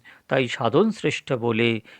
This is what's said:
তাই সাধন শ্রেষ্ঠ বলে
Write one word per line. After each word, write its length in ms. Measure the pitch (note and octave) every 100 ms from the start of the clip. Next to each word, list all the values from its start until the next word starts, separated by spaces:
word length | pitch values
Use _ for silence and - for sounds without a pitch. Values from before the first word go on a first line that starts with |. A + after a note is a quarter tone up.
| - - -
তাই 200 | C3+ B2
সাধন 440 | - A#2 C3+ A3
শ্রেষ্ঠ 420 | - D#3+ - -
বলে 480 | B2+ A#2 A2 A#2 A2+ -